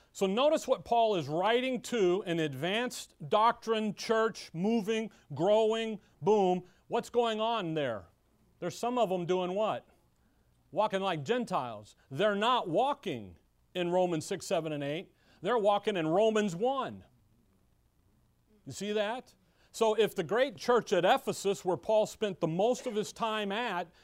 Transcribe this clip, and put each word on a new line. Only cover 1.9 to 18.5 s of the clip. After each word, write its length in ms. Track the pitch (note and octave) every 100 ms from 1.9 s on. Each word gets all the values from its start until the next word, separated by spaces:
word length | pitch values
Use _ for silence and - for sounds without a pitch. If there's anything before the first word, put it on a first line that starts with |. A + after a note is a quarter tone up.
| A#3+ F3+ F3+
an 160 | G3 E3
advanced 720 | D#3 C3 E3 G#3+ B3 - - _ D3
doctrine 680 | G#3 A3 - - A3+ G#3+
church, 540 | - - A3+ A3 - -
moving, 560 | D#3+ G3 A#3 G3 A3+ A3 - _
growing, 640 | C#3 F3+ G#3+ A3 A3+ A3 G#3+ - _
boom. 400 | D#3+ G#3+ F#3+ F3+ F3+ _ _
What's 220 | A#3 -
going 280 | A#3 A#3 G#3+
on 360 | A3 A3+ E3+
there? 300 | D#3+ C3+ G#2+ F2 _ _ _ _ _
There's 200 | F3 -
some 180 | A#3 B3
of 140 | G#3
them 160 | F#3 E3+
doing 280 | F#3 F3+
what? 300 | F#3 G#3+ A#2+ - _ _ _ _ _ _ _ _
Walking 300 | D3+ G#3 F#3+
like 200 | F#3+ E3
Gentiles. 720 | C#3 B3 A3+ F3+ B2+ G#2+ G#2+ - _
They're 240 | C3+ G#3+
not 320 | G3+ A3 B3 F#3
walking 680 | E3 C4+ C#4+ G3+ B2+ G2 E2 _ _ _
in 160 | F3+ F3
Romans 340 | F3+ F3+ D#3+
six, 220 | - F#3 -
seven, 260 | F3+ D#3+
and 100 | D3
eight. 300 | C#3+ D#3 - _ _ _
They're 160 | F3 A#3+
walking 400 | G3+ G3+ G#3 G3
in 100 | D#3+
Romans 480 | F3 A3 G#3+ G#3 E3
one. 480 | A#3+ C4 G3+ G2 - _ _ _ _ _ _ _ _ _ _ _ _ _ _